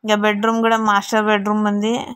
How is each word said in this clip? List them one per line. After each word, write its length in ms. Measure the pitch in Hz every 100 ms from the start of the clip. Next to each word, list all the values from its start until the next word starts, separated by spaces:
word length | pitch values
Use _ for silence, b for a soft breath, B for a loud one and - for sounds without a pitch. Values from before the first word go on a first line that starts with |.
ఇక 100 | 220 208
బెడ్‌రూమ్ 340 | 208 208 226 226
కూడా 140 | 226 226 220
మాస్టర్ 360 | 202 196 220 214
బెడ్‌రూమ్ 340 | 214 196 214 208
ఉంది 220 | 208 214 240 311